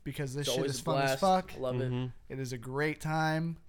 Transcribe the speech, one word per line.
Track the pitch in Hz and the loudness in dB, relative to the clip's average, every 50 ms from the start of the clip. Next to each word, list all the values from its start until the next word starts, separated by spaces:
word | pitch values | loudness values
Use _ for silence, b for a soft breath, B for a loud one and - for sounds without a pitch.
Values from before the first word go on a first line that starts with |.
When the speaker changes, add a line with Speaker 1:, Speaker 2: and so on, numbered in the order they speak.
| - | -10
Speaker 1:
because | 143 131 - 147 131 127 | -8 -4 -4 -4 -4 -4
this | 147 143 135 | -2 0 0
Speaker 2:
It's | 123 | 2
Speaker 1:
shit | 135 | 2
Speaker 2:
always | 135 139 131 | 2 0 -2
Speaker 1:
is | 120 | -2
Speaker 2:
a | - | 0
Speaker 1:
fun | 165 151 135 139 | 0 2 4 4
as | 135 135 135 | 4 4 4
Speaker 2:
blast. | 196 190 185 185 180 - | 6 6 6 4 2 -2
Speaker 1:
fuck. | - - | -8 -4
Speaker 2:
Love | 131 127 123 123 | -4 -2 0 0
it. | 127 127 | 0 0
Speaker 3:
Mm-hmm. | 123 123 127 123 120 - - - | 0 -2 -2 -4 -6 -10 -12 -10
Speaker 1:
It | 135 131 | -6 -6
is | 135 123 131 | -6 -6 -6
a | 120 | -8
great | 113 127 127 143 151 156 147 - | -8 -6 -2 0 0 0 0 -2
time. | - - 156 160 160 156 156 160 165 170 165 - - | -2 0 2 2 2 2 2 2 0 -2 -4 -8 -10